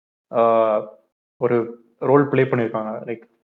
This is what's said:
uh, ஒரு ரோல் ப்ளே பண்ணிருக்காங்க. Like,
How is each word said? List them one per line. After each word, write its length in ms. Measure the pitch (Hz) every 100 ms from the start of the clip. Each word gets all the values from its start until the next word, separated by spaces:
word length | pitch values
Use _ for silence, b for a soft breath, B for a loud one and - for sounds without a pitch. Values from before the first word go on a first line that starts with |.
| _ _ -
uh, 540 | 123 117 113 110 107 110 - _ _ _ -
ஒரு 480 | 120 120 110 - _ -
ரோல் 300 | 135 143 139
ப்ளே 140 | 131
பண்ணிருக்காங்க. 600 | 131 127 113 110 107 113
Like, 240 | - 113 - _ _